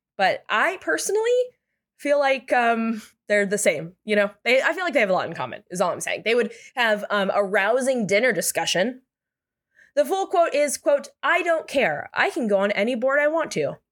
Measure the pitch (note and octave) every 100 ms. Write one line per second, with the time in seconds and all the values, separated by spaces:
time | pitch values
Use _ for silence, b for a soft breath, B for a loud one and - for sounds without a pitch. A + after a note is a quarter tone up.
0 | _ - F#3+ - - G#3+ D4 F#4 - D#4+
1 | - G4+ A4+ B4 B4 _ _ _ _ _
2 | C#4+ C#4+ C#4 C4+ - C4 A#3 A3+ A3+ A3
3 | B _ - G#3 G3+ G3+ G#3 D3+ E3 -
4 | - G#3 G3+ - A#3 C4 C#4+ E4 F4+ C4+
5 | G#3 F3+ A#2+ E3 B2+ - - F#3 F#3 C#3+
6 | - - G#3+ A#3+ A#3 B B C4 A#3 G#3
7 | G#3 G#3 G3 G3+ G3 G3+ G3 B3+ C4 B3+
8 | F#3+ G3+ B3+ F3+ - - E3 E3+ G#3+ B3+
9 | _ _ _ _ _ _ _ b b -
10 | C#4 F#4+ G4 F#4 E4 C#4+ D4 - E4 C#4+
11 | - _ C4+ F4 F4 D#4+ - C4+ F#3+ D3
12 | - - F#4+ F4+ A3+ G3 G3+ G3 A3 B3+
13 | C4 C#4+ D4 E4 D4+ F3 C#3+ D#3 _